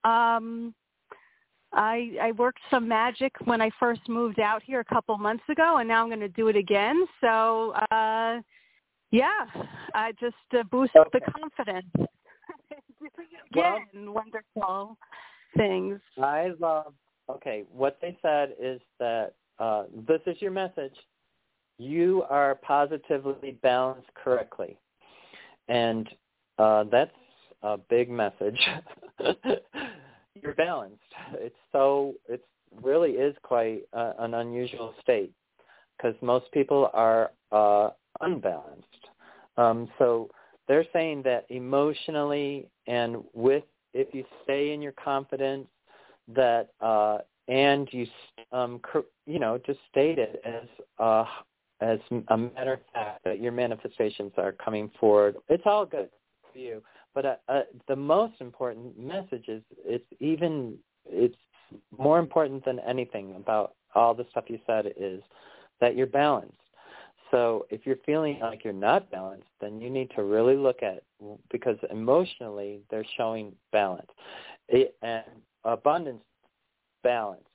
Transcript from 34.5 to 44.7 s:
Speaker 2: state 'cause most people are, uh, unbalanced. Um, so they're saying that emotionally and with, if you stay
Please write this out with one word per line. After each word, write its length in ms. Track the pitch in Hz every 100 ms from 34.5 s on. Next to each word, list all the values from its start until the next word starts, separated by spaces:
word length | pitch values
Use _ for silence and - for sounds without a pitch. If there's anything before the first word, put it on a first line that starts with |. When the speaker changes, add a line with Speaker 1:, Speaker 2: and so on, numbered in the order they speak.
| 120 123 - 113 -
Speaker 2:
state 320 | - 117 92 _ _ _ _ _ _ _
'cause 140 | 120 110
most 300 | 123 127 -
people 380 | 151 139 143 135
are, 400 | - 113 113 113 _ _
uh, 400 | 107 104 104 107 - _ -
unbalanced. 880 | 175 165 95 82 - - _ _ - _ - - _ -
Um, 340 | 117 113 117 -
so 320 | 127 117 104 _ _ _ -
they're 180 | 143 165
saying 300 | 170 160 147
that 240 | 131 120 -
emotionally 1160 | 127 127 139 147 147 - 151 147 143 143 143 - _ -
and 380 | 120 117 117 -
with, 300 | 113 123 143 147 _ _
if 200 | 123 135
you 100 | 139 127 -
stay 280 | - 139 147